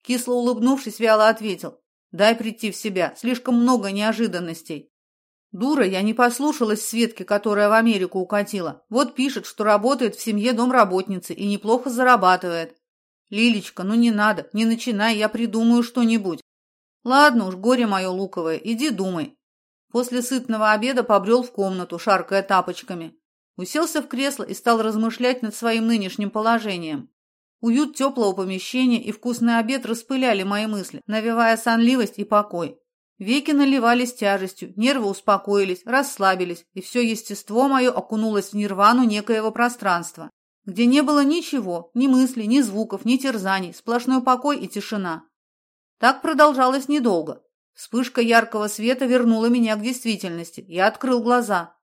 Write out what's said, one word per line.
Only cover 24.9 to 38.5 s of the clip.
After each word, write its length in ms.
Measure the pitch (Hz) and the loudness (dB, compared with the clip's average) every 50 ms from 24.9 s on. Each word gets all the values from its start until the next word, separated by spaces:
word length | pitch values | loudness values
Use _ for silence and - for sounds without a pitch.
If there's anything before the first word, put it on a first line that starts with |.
| 214 214 220 226 226 - 247 247 254 254 | -2 0 -2 -2 -2 -2 -2 -2 0 -2
над 140 | 233 214 214 | -6 -8 -8
своим 320 | - 233 233 226 226 226 | -4 -2 -2 0 0 0
нынешним 420 | 226 233 220 196 185 - - 208 196 | 0 0 0 0 -4 -6 -6 -6 -4
положением. 800 | - 214 214 226 233 226 220 208 185 175 165 160 151 139 135 _ _ _ _ _ _ _ _ _ _ _ | -4 -2 0 2 2 2 0 -4 -6 -6 -6 -8 -8 -8 -10 _ _ _ _ _ _ _ _ _ _ _
Уют 340 | - 233 233 269 302 294 - | -2 0 2 2 0 -2 -2
теплого 380 | - 269 277 269 262 220 202 185 | -2 -2 -2 0 0 0 0 0
помещения 680 | 196 190 185 190 185 - - - 254 262 254 240 226 | -2 -4 -6 -6 -8 -8 -6 -2 0 2 2 2 0
и 100 | - 208 | -2 -8
вкусный 480 | 208 - - 247 240 233 233 233 233 233 | -10 -6 -6 -6 -2 0 0 2 2 2
обед 260 | 226 220 269 269 247 | 0 -2 -4 -4 -4
распыляли 580 | 226 226 226 - _ 269 262 262 247 214 196 190 | -6 -8 -8 -6 _ -2 0 0 0 0 0 0
мои 240 | 196 202 208 214 | -2 -2 -2 -2
мысли, 340 | 220 214 202 180 - - 143 _ | -4 -4 -6 -8 -10 -14 -16 _
навевая 480 | - 208 220 214 233 226 233 233 226 226 | -6 -4 -2 -2 -2 0 2 4 2 2
сонливость 640 | 226 - 240 226 226 233 233 262 254 226 240 - - | 2 2 0 2 4 4 4 4 2 0 -2 -4 -10
и 40 | 202 | -4
покой. 540 | - 214 208 208 208 - 170 165 - - _ _ _ _ _ _ _ _ | 2 2 2 2 0 -6 -6 -6 -6 -8 _ _ _ _ _ _ _ _
Веки 340 | _ 190 202 247 294 285 311 | _ -2 0 0 0 2 2
наливались 600 | 302 285 285 269 269 269 226 233 240 247 247 240 247 | 2 4 4 4 4 4 4 4 4 2 0 -2 -4
тяжестью, 600 | - 220 202 196 190 190 185 - - 185 - - | -2 0 0 0 0 -2 -8 -10 -14 -16 -14 -6
нервы 340 | 196 220 262 285 269 220 196 | 0 0 0 0 0 -2 -4
успокоились, 760 | 196 - _ - 202 196 202 202 202 202 196 190 180 180 _ | -4 -2 _ 2 2 2 2 0 0 0 2 0 -4 -8 _
расслабились, 800 | 226 240 269 269 269 - - 196 190 185 180 180 175 175 170 _ _ _ | -2 0 0 0 -2 -4 0 2 2 2 2 -2 -6 -6 -12 _ _ _
и 80 | 190 | -14
все 200 | 185 - - 247 | -14 -4 -2 0
естество 680 | 240 226 226 220 - - 208 - - - 208 233 269 277 | 0 0 -2 -4 -8 -12 -14 -14 -10 -2 0 2 2 4
мое 220 | 269 262 254 254 | 4 2 2 2
окунулось 600 | 240 208 - - 220 214 220 220 214 202 190 - | 0 -2 -6 -4 -4 -2 -2 0 0 -2 -4 -2